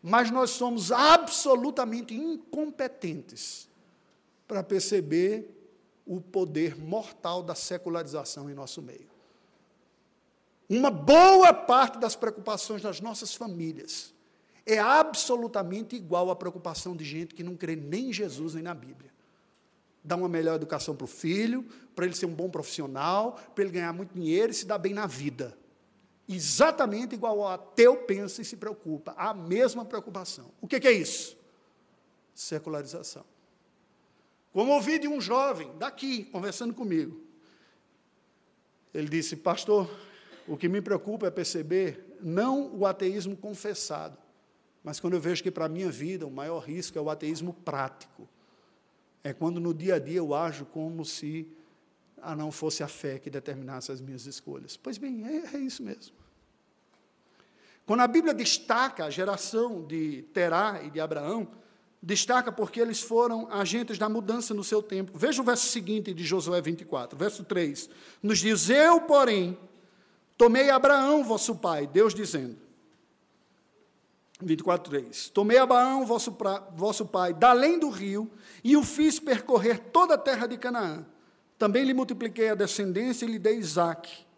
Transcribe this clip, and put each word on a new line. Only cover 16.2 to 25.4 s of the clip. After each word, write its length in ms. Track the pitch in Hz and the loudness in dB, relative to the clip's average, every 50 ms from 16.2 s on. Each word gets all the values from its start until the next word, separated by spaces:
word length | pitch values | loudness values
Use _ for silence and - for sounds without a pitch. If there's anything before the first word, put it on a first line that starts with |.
| 180 185 | 2 0
à 60 | 180 | 0
preocupação 600 | 185 185 180 170 180 160 175 160 - - 180 180 | -4 -4 -10 -10 -8 -10 -10 -10 -8 -8 -8 -8
de 80 | 160 156 | -10 -10
gente 300 | 143 147 160 170 160 - | -10 -10 -10 -10 -12 -12
que 80 | - | -12
não 140 | 170 180 180 | -12 -12 -10
crê 200 | 165 - 160 160 | -8 -6 -8 -6
nem 340 | 160 147 143 160 208 262 262 | -8 -6 -6 -6 -6 -4 -4
em 20 | |
Jesus 420 | 214 180 208 175 135 131 156 165 156 | -4 -6 -6 -6 -6 -8 -8 -8 -8
nem 80 | 165 | -8
na 120 | 160 175 170 | -10 -10 -12
Bíblia. 360 | 143 117 131 131 - - 135 _ _ _ _ _ _ _ _ _ _ _ _ _ _ _ _ _ _ | -12 -14 -20 -20 -20 -20 -20 _ _ _ _ _ _ _ _ _ _ _ _ _ _ _ _ _ _
Dá 140 | _ 156 175 | _ -6 -4
uma 120 | 175 185 175 | -2 -2 -2
melhor 280 | 170 165 160 165 160 | -2 0 0 0 0
educação 400 | 160 151 147 160 147 - - 151 | -2 -4 -4 -6 -6 -6 -6 -8
pro 100 | 135 131 | -8 -10
filho, 560 | 123 - - - 160 175 202 220 226 240 254 240 - - - - _ _ | -12 -12 -6 -4 -2 -2 0 0 -2 -2 -4 -8 -10 -18 -20 -20 _ _
para 120 | - 170 | -4 -4
ele 80 | 185 170 | -4 -2
ser 120 | - 185 | -4 -6
um 80 | 175 165 | -6 -6
bom 140 | 156 175 190 | -6 -8 -6
profissional, 920 | 175 156 143 - - - 151 135 135 135 143 165 185 202 214 240 240 - - - - | -6 -8 -8 -8 -8 -10 -8 -8 -6 -4 -2 0 0 0 -2 -2 -6 -10 -20 -12 -4
para 80 | - | -4
ele 100 | 202 196 | -4 -2
ganhar 200 | 170 180 175 170 | -2 -4 -6 -4
muito 220 | 170 175 202 180 - | -6 -8 -10 -12 -10
dinheiro 360 | 180 170 156 165 185 220 226 | -8 -4 -2 0 2 0 0
e 40 | - | -2
se 100 | - - | -6 -6
dar 140 | 185 214 202 | -4 -6 -4
bem 160 | 165 190 202 | -2 -4 -4
na 120 | 208 214 | -4 -6
vida. 500 | 180 123 131 139 147 131 123 | -8 -8 -6 -8 -8 -6 -8